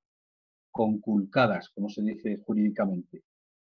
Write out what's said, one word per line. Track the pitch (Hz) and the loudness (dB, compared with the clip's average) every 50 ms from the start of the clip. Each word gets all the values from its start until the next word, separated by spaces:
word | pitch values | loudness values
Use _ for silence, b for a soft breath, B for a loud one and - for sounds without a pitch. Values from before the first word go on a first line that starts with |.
| _ _ _ _ _ _ _ _ _ _ _ _ _ _ | _ _ _ _ _ _ _ _ _ _ _ _ _ _
conculcadas, | _ - 113 107 107 107 - 113 107 101 95 - - 135 127 110 95 90 - - | _ 0 2 2 2 0 0 0 2 2 0 2 4 4 4 4 2 -2 -4 -10
como | _ - 101 104 | _ -8 -6 -6
se | - - | -4 -4
dice | 104 110 107 - - 110 101 98 | -4 -4 -4 -4 -6 -6 -6 -6
jurídicamente. | - - 113 107 107 104 101 - 104 98 92 87 87 - - - - _ _ _ _ _ _ _ _ _ _ | -4 -2 0 2 2 2 2 0 -2 0 -2 -4 -6 -10 -16 -20 -20 _ _ _ _ _ _ _ _ _ _